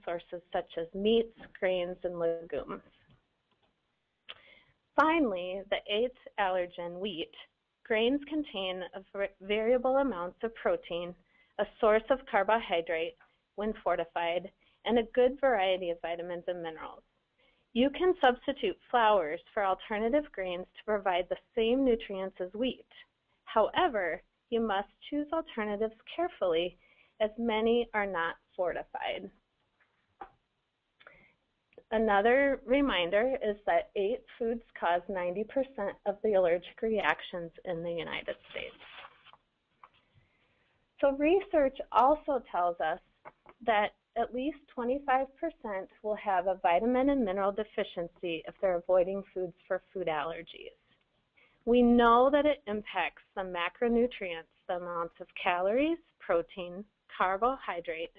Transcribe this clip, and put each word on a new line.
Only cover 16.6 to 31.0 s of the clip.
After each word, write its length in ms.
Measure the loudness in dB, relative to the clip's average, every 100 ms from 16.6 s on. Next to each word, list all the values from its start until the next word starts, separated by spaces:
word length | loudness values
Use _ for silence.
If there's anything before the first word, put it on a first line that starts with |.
minerals. 420 | -8 -10 -14 -16 _ _ _ _ _ _ _
You 140 | 2 2
can 240 | 4 2 4
substitute 560 | 2 2 -4 -4 -4 -6 _
flours 500 | 2 4 4 0 -6 -6
for 100 | -2
alternative 600 | 0 -2 -4 -4 0 0 -2
grains 340 | -8 -6 -8 -10 -12
to 80 |
provide 420 | -4 -2 0 -2 -2
the 60 | -6 _
same 300 | -2 2 4
nutrients 520 | 4 2 -2 -6 -8 -8
as 120 | -10
wheat. 320 | -4 -4 -4 -16 -20 -20 _ _ _
However, 800 | -2 2 2 2 2 0 -4 -6 _ _ _
you 100 | -2
must 280 | 0 -2 -4 _ -6
choose 180 | -4 -2
alternatives 640 | -4 -4 -6 -4 -2 -4 -6 -12
carefully 640 | -6 -6 -2 0 0 0 -6 _ _ _ _
as 100 | -4 -2
many 500 | -2 0 2 2 0
are 100 | -2
not 300 | -2 -2 -2 -4 _
fortified. 760 | -4 -4 -4 -8 -8 -6 -6 -10 -18 _ _ _ _ _ _ _ _ -20 _ _ _ _ _ _ _